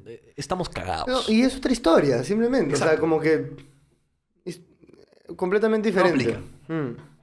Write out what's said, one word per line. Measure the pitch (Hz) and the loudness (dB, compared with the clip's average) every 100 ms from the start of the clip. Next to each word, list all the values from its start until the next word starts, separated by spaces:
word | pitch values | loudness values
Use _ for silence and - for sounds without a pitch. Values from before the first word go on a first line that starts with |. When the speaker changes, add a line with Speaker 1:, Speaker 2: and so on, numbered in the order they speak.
| 107 | -20
Speaker 1:
eh, | 117 _ - | -20 _ -12
estamos | 135 185 170 | -6 -6 -6
cagados. | - - 165 - | -8 -6 -4 -2
Speaker 2:
No, | 254 - | -2 2
y | 220 | 4
es | 262 - | 2 0
otra | 269 | -2
historia, | 233 330 302 147 120 | 0 4 4 4 2
simplemente. | 127 208 233 262 156 | 0 0 0 0 0
O | 139 | 0
sea, | 160 | 2
Speaker 1:
Exacto. | 156 | 2
Speaker 2:
como | 160 156 | 2 2
que... | 151 151 - - - _ _ _ _ _ _ _ | 2 0 -2 -12 -20 _ _ _ _ _ _ _
Es | 180 170 _ _ - - _ _ - 170 | -14 -14 _ _ -20 -20 _ _ -20 -6
completamente | 180 208 220 220 214 | -2 2 2 0 0
Speaker 1:
No | 185 | 4
Speaker 2:
diferente. | 185 143 117 | 4 2 0
Speaker 1:
aplica. | 110 - - - | -4 -10 -18 -8
Speaker 2:
Mm. | 160 135 117 - _ | -6 -6 -8 -18 _